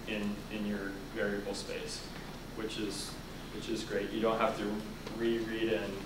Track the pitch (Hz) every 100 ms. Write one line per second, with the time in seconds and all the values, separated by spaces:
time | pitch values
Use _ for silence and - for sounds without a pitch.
0 | - 104 104 104 - 107 104 101 98 101
1 | - 110 104 101 101 98 - - 76 -
2 | - - - - - - 110 110 104 -
3 | - - - - - - 113 110 - 101
4 | 101 110 110 113 110 110 104 107 - -
5 | - 110 117 117 113 110 113 107 98 98